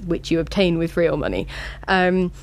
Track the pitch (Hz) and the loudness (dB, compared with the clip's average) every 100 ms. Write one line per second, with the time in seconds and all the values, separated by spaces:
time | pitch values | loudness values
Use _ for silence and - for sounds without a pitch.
0 | 175 170 - 165 156 - 185 165 165 - | -4 -4 0 0 0 2 2 2 0 2
1 | 165 151 175 185 - - - - - 190 | 2 2 -2 -2 -4 -8 -12 -8 0 2
2 | 180 185 175 - | 4 2 0 -4